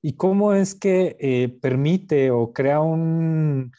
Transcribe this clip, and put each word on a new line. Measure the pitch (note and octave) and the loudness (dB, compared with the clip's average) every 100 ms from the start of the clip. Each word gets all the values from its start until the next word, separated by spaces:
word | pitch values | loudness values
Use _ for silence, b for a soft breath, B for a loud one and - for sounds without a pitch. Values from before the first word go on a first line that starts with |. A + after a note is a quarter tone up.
y | D#3 | -10
cómo | - F#3 G3 G#3 | -4 0 2 2
es | G3 G3 | 2 0
que, | - G3+ F#3 F#3 - | -2 0 2 0 -2
eh, | C#3 B2 B2 B2 | -2 0 -2 -2
permite | C3+ B2+ C#3+ F#3 F#3+ D3 C3 | -4 0 0 0 0 0 2
o | A#2+ A#2 | 2 -2
crea | A#2 C3+ D3 | -2 0 0
un, | D#3 D#3+ E3 E3 E3 D#3+ D#3 C#3 B2+ | 0 0 -2 0 0 0 0 -2 -6